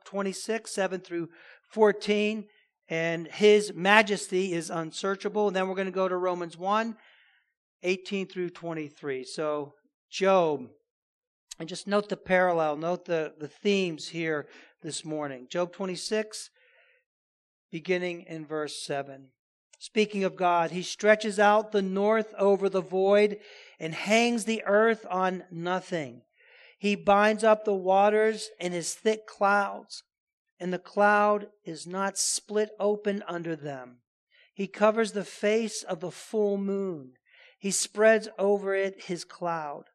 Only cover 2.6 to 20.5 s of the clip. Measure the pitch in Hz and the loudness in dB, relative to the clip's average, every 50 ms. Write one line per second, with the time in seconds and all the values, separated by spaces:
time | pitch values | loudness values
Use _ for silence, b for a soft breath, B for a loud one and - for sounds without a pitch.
2.6 | b b b _ _ _ 165 165 165 165 165 165 165 156 - - 208 208 208 208 | b b b _ _ _ -4 -2 -2 -2 -2 -2 -6 -8 -4 4 6 8 8 8
3.6 | 202 - 185 160 175 190 208 214 220 196 202 185 - - 196 185 190 196 175 170 | 6 2 -6 -2 4 6 6 6 6 4 0 -4 -4 -4 -2 -2 0 0 -2 -4
4.6 | 160 175 180 165 165 160 151 - - 196 196 196 - 208 185 214 208 208 185 190 | -4 -4 -6 -6 -6 -6 -8 -6 -4 -4 -4 -2 -4 -4 -2 0 0 0 0 0
5.6 | 185 190 185 185 190 190 180 190 190 185 185 180 180 185 180 175 175 170 160 165 | -2 -2 -2 -4 -4 -4 -2 -2 0 0 0 0 0 -2 -2 -2 -4 -8 -10 -8
6.6 | 180 190 202 214 226 233 220 b b b b b b b b b b b b b | -4 0 0 0 0 -2 -6 b b b b b b b b b b b b b
7.6 | _ _ _ _ - 180 190 185 185 - 202 196 190 185 - 190 180 170 175 - | _ _ _ _ -2 -2 -2 -2 -4 -6 -6 -6 -6 -6 -6 -6 -6 -6 -8 -10
8.6 | 170 170 165 160 151 143 143 - - 147 135 131 127 - - - 156 151 151 147 | -10 -8 -8 -8 -8 -10 -14 -12 -8 -6 -6 -6 -8 -10 -8 -6 -4 -4 -4 -4
9.6 | 147 143 - _ _ _ _ _ _ _ - - - 196 190 190 175 156 151 135 | -6 -10 -14 _ _ _ _ _ _ _ -6 0 2 4 6 6 4 2 0 -4
10.6 | 123 120 - _ _ _ _ _ _ _ _ _ _ _ _ _ _ _ - - | -6 -12 -16 _ _ _ _ _ _ _ _ _ _ _ _ _ _ _ -14 -14
11.6 | 165 165 180 165 - 196 202 208 202 208 185 175 - - 185 185 185 180 175 165 | -12 -12 -12 -12 -6 -2 -2 -2 0 -2 -6 -10 -2 2 4 4 4 4 2 2
12.6 | 160 156 147 147 160 170 180 170 175 - 175 160 156 147 - - 151 143 - _ | 0 0 -2 -2 -2 -4 -4 -4 -4 -2 -2 -2 -2 -4 -8 -12 -14 -14 -14 _
13.6 | _ 208 202 196 190 175 160 143 - - - 165 170 160 156 147 143 B B B | _ 0 2 2 2 0 -4 -8 -10 -10 -8 -4 -2 -2 -2 -2 -4 B B B
14.6 | B B B B - 165 143 - - 160 156 156 147 143 135 127 123 123 - 175 | B B B B -12 -10 -10 -8 -8 -8 -6 -6 -6 -6 -8 -10 -14 -8 -4 -4
15.6 | 175 170 175 - 196 190 180 160 - - 220 214 214 214 - - - - b b | -4 -4 -4 -6 -6 -6 -6 -6 -6 -4 -4 -4 -4 -4 -10 -14 -16 -16 b b
16.6 | b b b b b b b b b b _ _ _ _ _ _ _ _ _ _ | b b b b b b b b b b _ _ _ _ _ _ _ _ _ _
17.6 | _ _ - 165 147 175 185 180 180 180 175 170 175 - 165 160 156 143 156 156 | _ _ -14 -12 -4 -2 -2 -2 -2 -4 -6 -8 -12 -14 -12 -12 -10 -8 -6 -6
18.6 | 151 143 - - - - 147 139 139 - 135 135 135 131 _ _ _ _ _ _ | -6 -6 -8 -12 -8 -6 -6 -6 -6 -8 -12 -18 -20 _ _ _ _ _ _ _
19.6 | _ _ _ _ - - - 220 214 208 214 202 190 185 156 180 185 175 | _ _ _ _ -20 -4 0 0 0 0 0 -2 -2 -2 -2 0 0 2